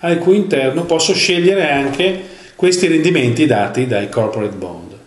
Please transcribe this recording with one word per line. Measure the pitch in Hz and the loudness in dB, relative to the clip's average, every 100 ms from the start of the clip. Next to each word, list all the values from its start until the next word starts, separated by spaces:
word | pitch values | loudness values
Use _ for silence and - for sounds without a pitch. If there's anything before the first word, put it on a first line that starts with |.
al | 170 170 | 0 0
cui | 175 202 | 2 2
interno | 196 139 131 147 | 2 0 0 -2
posso | 170 160 185 | -2 0 0
scegliere | 190 - 175 175 196 156 | 0 0 2 2 2 0
anche | 139 139 135 185 185 - - - - | 0 -2 -2 -2 -2 -10 -20 -20 -2
questi | 180 180 180 | 0 2 2
rendimenti | 160 160 165 123 120 151 | 2 2 2 0 2 2
dati | 110 98 123 127 | 2 0 -2 -2
dai | 104 101 | -2 -2
corporate | - 110 113 104 | -2 -2 -2 -6
bond. | 98 92 85 85 95 | -6 -12 -12 -18 -20